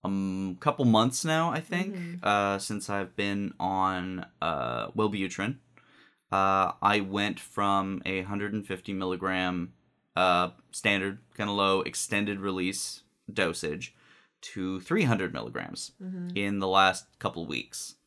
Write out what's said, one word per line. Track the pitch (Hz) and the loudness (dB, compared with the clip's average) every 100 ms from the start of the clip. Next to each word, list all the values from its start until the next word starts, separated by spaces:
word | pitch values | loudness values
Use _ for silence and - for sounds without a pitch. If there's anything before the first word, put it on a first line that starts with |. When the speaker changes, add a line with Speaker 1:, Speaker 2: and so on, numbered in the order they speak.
Speaker 1:
a | 98 | -2
m-, | 98 98 95 95 90 | -2 0 -2 -4 0
couple | 147 - 127 | 0 4 6
months | 110 117 127 160 | 8 6 2 0
now, | 160 165 | 2 2
I | 147 | -2
think, | 160 175 190 190 | -4 -4 -2 -6
Speaker 2:
Mm-hmm. | 175 175 107 | -10 -4 2
Speaker 1:
uh, | 101 101 98 | 2 2 0
since | - 104 - | -2 -6 -4
I've | 101 95 - | -4 -4 -2
been | 101 101 101 - | -2 0 -4 -4
on, | 92 95 95 92 92 92 - _ | -4 0 0 0 -4 -8 -10 _
uh, | 80 78 60 60 55 | -2 0 -2 -4 -4
Wellbutrin. | - 107 101 95 - 101 139 _ _ _ - - _ _ | 0 0 2 -4 -2 -4 -4 _ _ _ -20 -20 _ _
Uh, | 98 95 95 95 - | 2 4 4 2 2
I | 101 104 | 4 4
went | 98 101 104 - | 2 0 -2 -4
from | - - 101 98 95 95 - | -8 -2 2 2 0 -4 -4
a | 95 | -4
hundred | 92 101 101 | -4 -4 -2
and | 107 101 | -4 -4
fifty | 95 - | -8 -6
milligram, | 95 92 92 95 92 92 90 87 - _ _ _ - | -4 -2 -2 -2 0 0 -2 -6 -10 _ _ _ 2
uh, | 92 90 90 - _ | 4 4 2 -4 _
standard, | - 107 101 95 101 _ - | -2 0 2 0 -6 _ -6
kinda | 104 | -2
low, | 101 98 95 | 2 4 4
extended | - - - 104 104 98 | 0 -4 -2 0 0 -2
release | 98 92 92 95 - - _ _ - | -2 0 -2 -2 -6 -10 _ _ -10
dosage | 98 90 85 78 76 - _ _ - _ _ - | -2 -2 0 -6 -6 -10 _ _ -20 _ _ -14
to | - 92 95 | -6 -4 -6
three | - 190 | -2 0
hundred | 147 107 92 | 2 2 0
milligrams | 73 57 - 50 - - _ | -4 -8 -8 -8 -10 -12 _
Speaker 2:
Mm-hmm. | 185 185 175 90 | -12 -8 -6 -2
Speaker 1:
in | 101 101 | -2 0
the | 95 | 4
last | 95 95 92 - _ | 6 6 4 -8 _
couple | 101 85 82 | -6 -4 -6
weeks. | 67 - - - - | -6 -6 -12 -12 -14